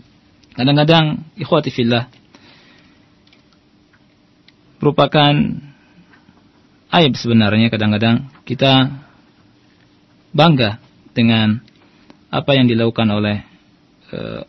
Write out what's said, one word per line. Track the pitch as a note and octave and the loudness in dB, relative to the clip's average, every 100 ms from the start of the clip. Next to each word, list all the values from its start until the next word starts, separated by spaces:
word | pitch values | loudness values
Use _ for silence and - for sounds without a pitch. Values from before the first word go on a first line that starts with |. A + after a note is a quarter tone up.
| _ _ _ _ _ - | _ _ _ _ _ -6
Kadang-kadang, | B2+ C#3+ D3+ E3 D#3 - - - | -2 0 2 2 0 -4 -12 -14
ikhwati | D3+ E3 D3 | -2 -2 -2
fillah, | C3 A#2 A#2 A#2+ _ _ - - - _ _ _ _ _ _ _ _ _ _ _ _ _ _ _ _ _ _ _ _ _ - | -4 -2 -2 -4 _ _ -20 -20 -20 _ _ _ _ _ _ _ _ _ _ _ _ _ _ _ _ _ _ _ _ _ -6
merupakan | D3 C#3 C#3+ D#3+ D3 D3 - - - - _ _ _ _ _ _ _ _ _ _ _ F3 | -2 0 0 2 2 2 -2 -6 -14 -20 _ _ _ _ _ _ _ _ _ _ _ 0
aib | D3+ | 0
sebenarnya | A#2+ A#2 A2+ G#2 G#2+ A2+ | 0 0 2 2 2 0
kadang-kadang | A2 G#2+ G#2 A2+ A#2 C#3 - - | 0 -2 0 0 -2 -4 -16 -12
kita | B2 C3+ C3 C3 C#3 - _ _ _ _ _ _ _ _ _ _ _ _ | -2 0 2 0 -6 -20 _ _ _ _ _ _ _ _ _ _ _ _
bangga | C#3+ D#3+ C#3 A2 G#2 _ _ - | 2 2 2 0 -4 _ _ -10
dengan | - A#2 A2+ G#2+ A2 - _ _ _ _ - _ | -2 2 2 2 -2 -6 _ _ _ _ -20 _
apa | C#3 D3 C#3 | -6 0 2
yang | B2 | 2
dilakukan | A2+ A#2 A2+ A2 | 2 0 0 -2
oleh, | G#2 G#2 G#2 - _ _ _ _ _ _ - | -2 -2 -4 -10 _ _ _ _ _ _ -14
eh, | A1 A1 | -12 -14